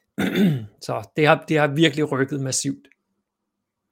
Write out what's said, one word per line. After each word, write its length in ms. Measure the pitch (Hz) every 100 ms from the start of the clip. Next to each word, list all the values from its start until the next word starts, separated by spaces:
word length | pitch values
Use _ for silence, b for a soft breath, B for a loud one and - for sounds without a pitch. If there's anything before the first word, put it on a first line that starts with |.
| b -
<clears throat> 680 | 190 - 196 135 107 _ -
Så 240 | 120 110 -
det 100 | 151
har, 180 | 151 -
det 100 | 156
har 80 | 147
virkelig 460 | 139 160 147 143
rykket 280 | 131 135 143
massivt. 480 | 135 127 139 139 _ _ _ _ _ _ _ _ _ _ _